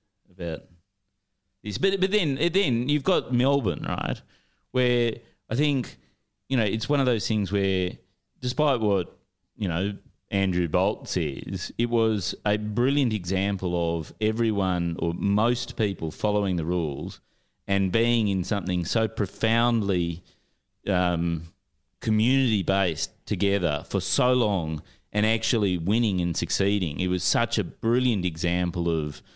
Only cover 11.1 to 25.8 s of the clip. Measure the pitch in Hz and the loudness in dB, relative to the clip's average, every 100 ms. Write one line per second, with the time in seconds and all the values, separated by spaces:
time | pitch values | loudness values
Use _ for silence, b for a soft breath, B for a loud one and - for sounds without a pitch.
11.1 | 92 78 65 - 92 - - 120 117 113 | -2 -2 -4 -6 -8 -6 -4 0 2 2
12.1 | 107 - - 104 107 107 107 127 143 127 | 0 -2 -4 -2 -2 -2 0 2 2 2
13.1 | 107 87 95 98 98 90 87 85 85 78 | 0 0 0 0 0 0 0 0 -2 -4
14.1 | - 110 110 113 101 92 90 85 82 85 | -2 -2 0 0 2 0 0 -2 -2 -2
15.1 | 85 101 101 117 123 - - 107 95 80 | 0 0 2 2 0 -4 -2 -2 -2 -6
16.1 | - 107 104 101 90 80 90 78 69 87 | -2 0 0 0 0 0 0 -2 -4 -8
17.1 | - _ _ _ _ - 98 95 110 117 | -10 _ _ _ _ -2 0 2 2 2
18.1 | 120 107 95 85 101 92 90 85 113 113 | 2 2 0 0 -2 0 -2 0 0 0
19.1 | - 101 - 110 113 120 117 101 92 85 | -2 -4 0 0 2 2 2 2 0 0
20.1 | 85 b b b b _ _ 107 92 90 | -4 b b b b _ _ -2 0 2
21.1 | 85 85 80 82 _ _ _ _ _ 110 | 2 0 -2 -6 _ _ _ _ _ 0
22.1 | 107 113 135 131 107 87 98 95 78 - | 2 2 2 2 0 0 0 0 -2 -8
23.1 | _ - 95 98 98 85 73 - 98 - | _ -6 0 2 2 0 -2 -2 -2 0
24.1 | - 127 127 110 98 80 78 b b b | 2 2 2 2 0 -2 -6 b b b
25.1 | 107 107 113 - 113 101 90 | 0 0 0 0 0 2 0